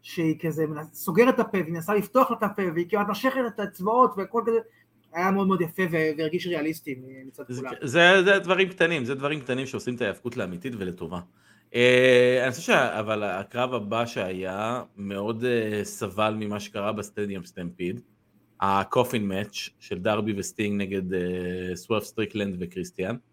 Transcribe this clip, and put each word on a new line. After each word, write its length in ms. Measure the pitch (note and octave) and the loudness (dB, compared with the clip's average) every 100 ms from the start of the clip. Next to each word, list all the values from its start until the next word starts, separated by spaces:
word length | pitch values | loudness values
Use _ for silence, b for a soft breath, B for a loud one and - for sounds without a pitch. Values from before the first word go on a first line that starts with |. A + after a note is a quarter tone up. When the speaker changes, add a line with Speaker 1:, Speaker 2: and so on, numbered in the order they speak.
Speaker 1:
שהיא 340 | - - D#3+ D#3 | -8 -2 0 0
כזה 280 | E3 D3+ D#3 | -2 -2 -2
מנ-, 160 | D3+ D#3 | -2 -12
סוגרת 400 | - - E3+ B3 B3+ | -8 0 6 6 6
את 40 | |
הפה, 180 | G#3+ F#3+ | 0 0
והיא 160 | D#3 | -2
מנסה 200 | E3+ E3 G#3 | -4 0 0
לפתוח 360 | G3+ B3+ C4 | 2 4 4
לה 60 | A#3+ | 2
את 60 | |
הפה, 180 | G3+ G3+ F#3 | -2 -2 -2
והיא 120 | E3 F3 | -2 0
כמעט 180 | G#3 G#3 | 0 0
נושכת 320 | G3+ C4 C4 A#3+ | 0 0 0 -4
את 120 | - | -4
האצבעות, 540 | G3 - F#3+ A#3+ B3+ G3 | -8 -4 0 4 4 2
והכל 260 | F#3+ A#3 A3+ | -4 -2 0
כזה, 120 | A3+ A3 b b _ _ | 0 -2 b b _ _
היה 180 | E3 F#3 | -2 0
מאוד 160 | G3 F#3+ | 2 2
מאוד 140 | F#3 | 2
יפה, 220 | E3 - F#3 | 0 -2 0
ו-, 60 | E3 D#3 D3+ | 2 0 0
והרגיש 300 | D#3 F3 F3+ | -2 -2 -4
ריאליסטי 480 | D#3+ D3+ D#3+ - B2+ B2+ C3 C3 | -2 -4 -6 -10 -12 -12 -18 -20
מצד 160 | - C3 | -18 -10
Speaker 2:
זה 120 | B2 | -8
Speaker 1:
כולם. 120 | B2+ | -8
Speaker 2:
כ-, 120 | - C3+ | -8 0
זה, 360 | D3 F3 G3 F#3 | 6 8 8 8
זה 140 | G3 | 4
דברים 300 | F3 F3+ F#3+ | 4 2 2
קטנים, 360 | F3+ E3 E3 A#2+ | 2 2 2 -2
זה 100 | C3+ | -2
דברים 240 | C#3+ D3+ | -2 -4
קטנים 260 | B2 B2+ C3 | -2 -4 -2
שעושים 300 | G#2+ B2+ B2 | -4 -6 -2
את 60 | |
ההיאבקות 360 | G#2+ F#2 - - | -2 -2 -8 -6
לאמיתית 360 | F#2 F2 - G2 | -6 -6 -10 -6
ולטובה. 420 | F#2 F2 E2+ F2+ F2 b b b _ A#2 | -6 -6 -8 -8 -10 b b b _ 4
אה, 640 | B2 B2+ B2+ B2 B2 B2+ | 6 8 8 8 6 4
אני 80 | B2+ | 0
חושב 120 | A#2 | -4
שה-, 360 | - F#3+ B2 F#2 | 2 4 4 0
אבל 240 | G#2+ G#2+ | -2 -2
הקרב 500 | G2+ F#2 G2+ A#2+ B2+ | -2 -4 -6 -4 -2
הבא 320 | B2 G#2 A2+ A#2 | -2 -2 -2 -2
שהיה, 760 | B2+ F#2 F#2 F#2 G2 A2 B2 - - | -4 -4 -4 -6 -4 -4 -4 -8 -12
מאוד, 460 | G2+ G2 G#2 A2+ | -8 -4 -4 -2
אה, 400 | B2 A#2+ G#2+ G#2 | 0 0 0 -2
סבל 500 | G2+ - G#2 F#2+ G#2+ G#2+ | -4 -6 -6 0 0 0
ממה 200 | G#2 G#2 | -4 -6
שקרה 320 | G2+ A2 G2+ | -6 -6 -4
בסטדיום 520 | G#2+ G#2 - G#2 G2 F2 | -4 -8 -6 -6 -6 -10
סטמפיד, 560 | - F2 - F2+ A#2 - _ _ _ _ _ | -10 -10 -6 -6 -6 -12 _ _ _ _ _
הקופין 680 | G2 G2 F#2+ C3 A#2+ A#2+ G2+ | 0 0 2 0 0 0 -2
מאץ' 420 | F#2+ G#2 - - _ | -4 -6 -8 -14 _
של 200 | - F#2+ | -10 -4
דרבי 340 | G2+ G#2+ G#2+ G2 | 0 0 0 -4
וסטינג 420 | F2+ - G#2 G2+ | -6 -4 -2 -2
נגד, 320 | G2 G2 F#2 | -2 -4 -2
אה, 60 | F#2 F2+ F2+ F2+ F#2 F#2 F2 | -2 -2 -4 -4 -6 -6 -8
סוורף 280 | - A2 | -2 -4
סטריקלנד 520 | - - G#2 G#2+ G2+ F2+ | -2 -6 -6 -4 -4 -6
וקריסטיאן. 560 | F2+ F#2 F2+ - F#2 A#2+ _ | -8 -8 -10 -6 -6 -6 _